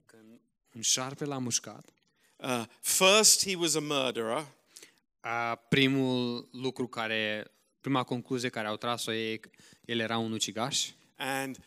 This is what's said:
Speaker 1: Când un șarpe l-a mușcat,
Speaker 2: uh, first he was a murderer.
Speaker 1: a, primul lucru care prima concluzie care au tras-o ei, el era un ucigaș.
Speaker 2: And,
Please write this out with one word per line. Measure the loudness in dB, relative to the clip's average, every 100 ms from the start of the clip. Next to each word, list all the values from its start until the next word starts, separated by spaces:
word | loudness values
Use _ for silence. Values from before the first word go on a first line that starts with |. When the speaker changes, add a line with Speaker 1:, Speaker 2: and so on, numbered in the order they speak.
| _
Speaker 1:
Când | -20 -20 -20 _ _ _
un | -4
șarpe | -2 0 -2 -6
l-a | -6 -4
mușcat, | -2 -4 -4 -14 -20 _ _ _ _ -10
Speaker 2:
uh, | -2 -2 -4 -6
first | -2 6 8 8 8 6 2
he | 0
was | 0
a | 0
murderer. | 0 0 0 -2 -2 -4 -6 -14 _ -20 -20 _ _ _
Speaker 1:
a, | -6 -4 -2
primul | -4 _ 4 4 4 2 0 -2 -4 -10
lucru | -6 -6 -4 -6
care | -4 -2 0 0 -4 -8 _ _ _
prima | -2 0
concluzie | 0 -4 -4 -4 -2
care | -4 -4
au | -4
tras-o | -4 -4 -4
ei, | -2 -2 -6 -10 -20 -20 -18
el | -4 -2
era | 0 0
un | 0
ucigaș. | -2 -4 -2 -2 -2 -4 -8 _ -10
Speaker 2:
And, | -4 -4 -4 -10